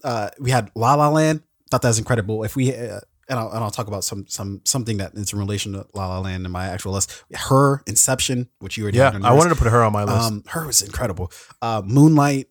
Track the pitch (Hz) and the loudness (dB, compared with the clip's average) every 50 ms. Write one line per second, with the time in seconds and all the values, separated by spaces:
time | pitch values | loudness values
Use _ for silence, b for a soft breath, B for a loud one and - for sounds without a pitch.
0 | - 143 - 110 104 101 - - 135 123 127 123 107 98 - 110 117 123 139 147 | -8 -6 -4 -4 -4 -6 -8 -6 -2 0 0 0 0 -2 -4 0 2 4 4 6
1 | 147 147 151 156 156 156 156 151 - _ _ _ _ - - 123 - 123 113 110 | 4 4 4 4 2 2 2 -2 -4 _ _ _ _ -2 -2 0 2 2 2 2
2 | 107 - 127 113 101 101 110 107 110 107 - 139 131 123 131 117 120 113 98 101 | 0 0 -2 -2 -2 -2 -4 -4 -6 -4 -2 -2 0 0 -2 -4 -8 -10 -10 -12
3 | - _ _ _ _ - 135 120 113 107 85 110 113 104 98 - 117 104 104 98 | -14 _ _ _ _ -8 -6 -6 -6 -6 -6 -6 -6 -4 -4 -6 -6 -6 -6 -6
4 | 92 - - 101 95 - - - 104 98 101 101 - - - 139 117 117 113 101 | -6 -8 -8 -10 -12 -10 -10 -10 -8 -10 -10 -8 -6 -6 -4 -4 -4 -4 -6 -6
5 | 95 90 - 104 104 - - 101 101 98 104 98 - 107 98 98 101 _ - 98 | -6 -8 -10 -10 -10 -8 -6 -6 -6 -4 -6 -6 -8 -8 -10 -12 -14 _ -12 -10
6 | 95 92 92 92 95 95 92 92 92 90 90 90 92 95 87 101 - 98 95 98 | -8 -6 -6 -6 -6 -6 -6 -8 -8 -8 -8 -8 -8 -8 -8 -8 -8 -6 -4 -4
7 | - - - - - _ - - - - 135 131 139 139 139 139 - - 104 - | -4 -6 -8 -14 -18 _ -12 -8 -2 2 2 4 4 4 2 0 -4 -4 0 0
8 | - - 131 127 - - 131 123 123 - _ _ - 95 - - 107 104 98 120 | 2 2 0 0 -2 -2 -2 -4 -6 -8 _ _ -14 -12 -8 -6 -4 0 2 4
9 | 135 135 104 98 98 120 123 143 165 175 165 131 123 117 113 120 117 110 104 104 | 4 4 4 2 4 6 6 6 6 6 4 2 4 4 4 4 4 4 2 2
10 | 104 104 104 110 113 110 107 104 - - - 85 80 73 - - 101 98 95 - | 0 2 2 2 0 0 -2 -6 -8 -10 -10 -8 -6 -2 -2 -2 -2 -2 -4 -6
11 | 123 113 92 85 90 85 B B B B B B - 117 113 110 95 98 113 139 | -4 -4 -4 -6 -8 -10 B B B B B B -4 -4 -2 -2 -2 2 4 6
12 | 147 156 160 151 143 143 143 135 131 - | 8 8 8 6 4 4 2 -2 -4 -8